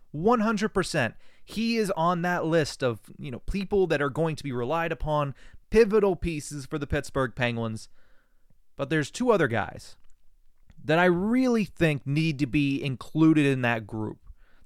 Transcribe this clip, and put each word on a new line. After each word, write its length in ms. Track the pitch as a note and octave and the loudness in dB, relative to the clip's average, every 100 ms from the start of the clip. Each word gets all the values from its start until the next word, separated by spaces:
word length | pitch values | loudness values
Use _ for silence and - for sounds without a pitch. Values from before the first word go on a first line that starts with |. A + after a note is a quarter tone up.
| - | -12
one 300 | D3 F#3+ A#3+ | -2 2 4
hundred 300 | G#3+ G#3+ G#3 | 2 0 0
percent. 440 | G3 - D#3+ A2+ - - - - | -2 -2 0 -2 -4 -20 -20 -12
He 280 | G3+ A3+ A3+ | -6 -2 0
is 140 | G3+ | 0
on 320 | - E3 F3+ | 0 0 0
that 220 | F3+ F3 D#3+ | 0 -2 2
list 380 | E3 D3 - | 2 0 -2
of, 160 | C3 A2 - - | -4 -4 -10 -14
you 140 | D3 | -12
know, 80 | A#2+ | -10
people 480 | - G3 F#3+ G3+ F3+ | -6 -6 -2 0 2
that 140 | D3+ | 2
are 80 | C#3+ | 0
going 260 | C3+ D#3+ D3+ | 0 -2 -4
to 80 | |
be 80 | C#3+ | -6
relied 400 | A#2+ A#2+ E3 E3 | -4 -2 -2 -4
upon, 420 | E3 D#3 D3 C#3 - - - - | -4 -2 -2 -2 -6 -16 -20 0
pivotal 480 | A3 A3+ G#3+ G3 E3+ | 4 6 4 2 0
pieces 480 | F3 D3+ - D3 B2+ | -4 -6 -8 -10 -8
for 120 | D#3 | -8
the 80 | C#3+ | -4
Pittsburgh 500 | D3+ - C#3 C3 A#2 | -4 -4 -2 -2 -2
Penguins. 520 | A#2+ A#2 A2+ A2 - - - - _ _ - - - - | -2 -2 -4 -6 -12 -20 -20 -20 _ _ -20 -20 -16 -8
But 140 | C#3 | -2
there's 200 | D#3+ C3+ | -2 -2
two 220 | - B3 | -2 2
other 160 | G3+ C#3 | 4 4
guys 480 | A2 F2 - - - - - - - - - - - | 0 -4 -8 -16 -20 -20 -20 -20 -20 -20 -20 -20 -10
that 160 | A#2 D#3+ | 0 4
I 60 | F3+ | 4
really 580 | F3 G#3 B3 B3+ A3+ | 4 2 2 4 2
think 420 | F#3+ - D#3+ C#3+ C3+ | 0 0 0 0 -2
need 320 | D3 D#3+ C3+ | 0 2 0
to 80 | C#3 | 0
be 360 | D3 C#3+ C3+ | 0 0 0
included 640 | C#3+ B2+ - D#3 D#3+ D#3 C#3 | -4 -6 -4 4 6 6 4
in 160 | C3 | 2
that 260 | A#2+ A2+ G2+ | 2 0 -4
group. 300 | A2 G#2+ - - - - - | -6 -6 -8 -16 -20 -20 -10